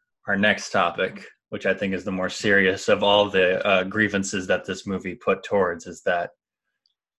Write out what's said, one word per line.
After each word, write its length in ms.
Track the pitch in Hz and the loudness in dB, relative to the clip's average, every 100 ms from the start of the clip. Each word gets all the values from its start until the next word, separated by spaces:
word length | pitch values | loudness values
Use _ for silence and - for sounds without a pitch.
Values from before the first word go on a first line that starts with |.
| _ _ - | _ _ -4
our 120 | 98 | 0
next 320 | 104 101 - | 2 0 -2
topic, 560 | 101 85 - 95 101 - - _ | 0 0 0 -4 -6 -16 -20 _
which 160 | 104 98 | -4 -2
I 80 | |
think 200 | 95 98 | -2 -2
is 120 | 92 95 | -4 -4
the 80 | |
more 160 | 95 92 | -4 -4
serious 580 | - 107 101 95 95 - | -2 2 4 4 2 0
of 160 | 98 | 2
all 260 | 101 104 101 | 4 4 4
the, 360 | 95 90 92 104 | 4 2 2 2
uh, 160 | 95 | 2
grievances 640 | 95 107 107 98 98 101 92 | 0 0 0 0 -2 -4 -2
that 160 | 92 | -2
this 240 | - 92 101 | -2 -10 -8
movie 280 | 95 92 87 | -8 -8 -6
put 280 | - 95 | -2 -2
towards, 420 | - 101 90 85 92 | -2 0 0 -2 -10
is 160 | 82 | -6
that, 260 | - 87 90 _ _ _ _ _ _ _ _ | -2 -2 -4 _ _ _ _ _ _ _ _